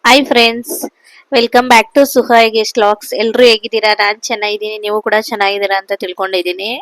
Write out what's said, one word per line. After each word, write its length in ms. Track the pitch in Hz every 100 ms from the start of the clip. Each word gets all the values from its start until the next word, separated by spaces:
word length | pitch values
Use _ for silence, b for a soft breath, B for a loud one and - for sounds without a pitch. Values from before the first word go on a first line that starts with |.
| 233
Hi 120 | 269 269
friends, 400 | 240 233 233 240 - - b b b b
welcome 340 | 262 233 247 254
back 140 | 233 220 -
to 40 | 277
ಸುಹಾ 240 | 254 240 233 226
ಯೋಗೇಶ್ 260 | 220 214 -
ವ್ಲಾಗ್ಸ್. 340 | 208 208 - -
ಎಲ್ರೂ 240 | 226 214 247
ಹೇಗಿದ್ದೀರಾ? 420 | 220 220 220 214 214
ನಾನ್ 180 | 208 214 -
ಚೆನ್ನಾಗಿದ್ದೀನಿ, 500 | 226 208 208 214 214
ನೀವು 140 | 208 214 214
ಕೂಡ 100 | 208 220
ಚೆನ್ನಾಗಿದ್ದೀರಾ 480 | 220 196 202 196 196
ಅಂತ 100 | 196 202
ತಿಳ್ಕೊಂಡಿದ್ದೀನಿ. 680 | 190 180 190 190 175 180 202 262